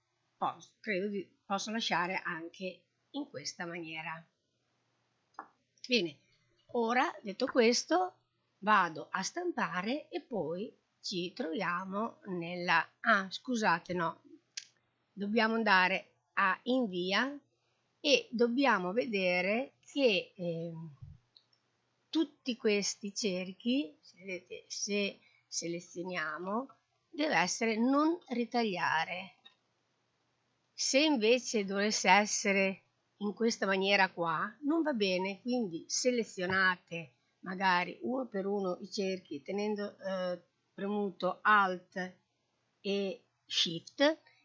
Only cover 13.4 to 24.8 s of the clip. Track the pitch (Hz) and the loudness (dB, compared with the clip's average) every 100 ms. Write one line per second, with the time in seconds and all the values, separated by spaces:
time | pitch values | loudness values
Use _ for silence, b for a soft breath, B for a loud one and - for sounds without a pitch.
13.4 | - 240 208 170 - 180 165 - - - | -4 0 2 2 0 -2 -2 -4 -18 -20
14.4 | _ - - _ _ _ _ 190 202 220 | _ -16 -16 _ _ _ _ -8 -2 2
15.4 | 220 226 214 190 185 190 - _ _ - | 2 2 4 6 6 2 -6 _ _ 0
16.4 | 190 - 240 262 226 180 180 202 262 285 | 2 0 0 0 0 -2 0 0 0 -4
17.4 | _ _ _ _ _ _ 302 262 - 220 | _ _ _ _ _ _ 4 4 2 0
18.4 | 233 240 269 202 180 220 269 196 185 180 | 2 4 4 4 2 -2 -2 0 2 2
19.4 | 185 226 277 _ - 285 254 180 - - | 2 0 -2 _ -10 2 2 2 -2 -8
20.4 | 175 165 170 165 165 135 - - _ - | -6 -6 -8 -10 -14 -16 -20 -20 _ -20
21.4 | _ _ _ _ _ _ _ 320 311 _ | _ _ _ _ _ _ _ -2 -2 _
22.4 | - 226 220 202 190 - 202 - 208 180 | -8 -2 2 2 0 -6 -10 -4 -4 -2
23.4 | 185 190 240 269 302 - - 175 190 175 | -6 -6 -2 0 -2 -10 -20 -20 -12 -12
24.4 | - - - - | -10 -18 -12 -8